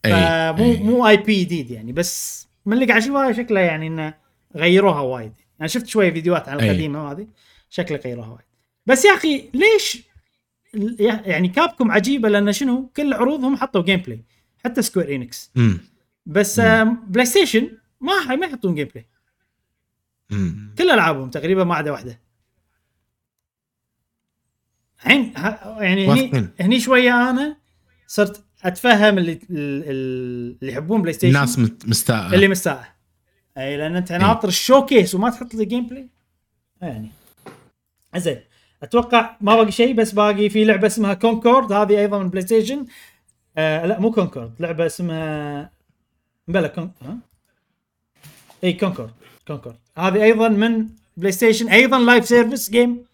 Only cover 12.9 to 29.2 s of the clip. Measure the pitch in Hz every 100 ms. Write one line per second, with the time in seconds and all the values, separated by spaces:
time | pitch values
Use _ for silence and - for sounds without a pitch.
12.9 | - 294 226 247 294 254 277 269 196 170
13.9 | 185 156 113 - _ _ _ 247 240 -
14.9 | 185 147 139 120 - - 127 117 87 -
15.9 | _ _ _ - 160 202 - 226 220 220
16.9 | 233 202 196 247 403 339 220 277 - _
17.9 | _ 277 392 277 262 359 262 190 156 135
18.9 | 117 113 _ _ _ _ _ _ _ _
19.9 | _ _ _ _ 104 92 101 - - 359
20.9 | 247 165 143 131 147 156 190 180 165 147
21.9 | 139 123 117 _ _ _ _ _ _ _
22.9 | _ _ _ _ _ _ _ _ _ _
23.9 | _ _ _ _ _ _ _ _ _ _
24.9 | _ 156 277 233 147 180 214 208 220 196
25.9 | 190 196 254 262 135 95 - 180 247 240
26.9 | 254 247 240 247 247 294 302 _ _ _
27.9 | _ _ - 202 - _ _ 185 185 247
28.9 | 214 208 196